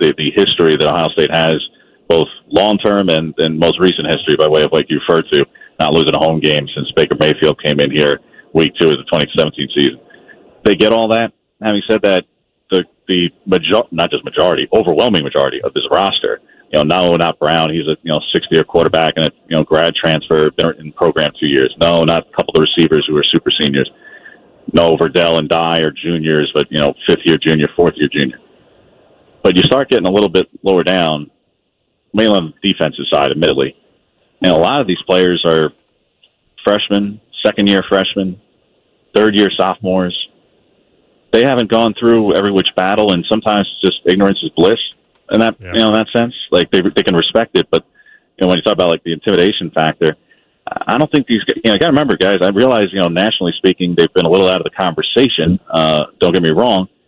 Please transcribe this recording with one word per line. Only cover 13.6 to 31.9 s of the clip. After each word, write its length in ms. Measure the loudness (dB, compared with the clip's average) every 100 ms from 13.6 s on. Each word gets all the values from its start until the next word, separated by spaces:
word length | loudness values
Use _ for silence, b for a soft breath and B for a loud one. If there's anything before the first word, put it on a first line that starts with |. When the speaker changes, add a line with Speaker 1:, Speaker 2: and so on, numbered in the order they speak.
| 0 -2 -2
Speaker 1:
not 200 | -4 -4
just 140 | -4
majority, 440 | -6 -2 0 0 0
overwhelming 500 | 0 0 0 0 0
majority 360 | -2 -2 -2 -2
of 100 | -6
this 100 | -6 -2
roster, 500 | 0 0 -2 -4 -6 _ b b
you 80 | -2
know, 60 |
no, 320 | 0 0 2 2
not 220 | 0 -2
Brown. 320 | -2 0 -2
He's 160 | -2 -4
a, 100 | -4
you 100 | -4
know, 80 | -4 -2
sixth-year 320 | -4 0 0
quarterback 500 | 0 0 0 2 0 0
and 100 | -4
a, 40 | -4 -4
you 80 | -2
know, 80 |
grad 300 | 0 0 0
transfer, 560 | 0 -2 -2 0 0 2
been 220 | 0 -2 -4
in 140 | -10
program 400 | -2 0 0 -2 -2
two 80 | -2
years. 280 | 0 0 2
No, 260 | 2 4
not 220 | 2 0 -2
a 80 | -4
couple 140 | -2
of 40 |
the 60 | 0
receivers 460 | 2 2 2 2 0
who 80 | 0
are 80 |
super 260 | 0 -2 -2
seniors. 400 | -2 -2 -2 -4 -8 B B B B B _ -4
No, 240 | 2 2 2
Verdell 420 | 0 0 0 0
and 100 | 0
Dye 300 | -2 0 0
are 120 | -2
juniors, 600 | -4 -6 -4 0 0 0
but, 160 | -2 -2
you 80 | -2
know, 160 | -2 -2 -2
fifth-year 300 | 0 2 0
junior, 260 | 0 0 0
fourth-year 340 | 0 0 0 -4
junior. 260 | -2 -4 -6 _ _ _ _ _ _ _ _ _ _
But 140 | 0 2
you 60 |
start 260 | 2 0 0
getting 180 | 0 0
a 40 |
little 180 | 0 2
bit 180 | 0 -4 -4
lower 220 | 0 0
down, 460 | 2 0 0 -4 -8 _ _ _ _ _ _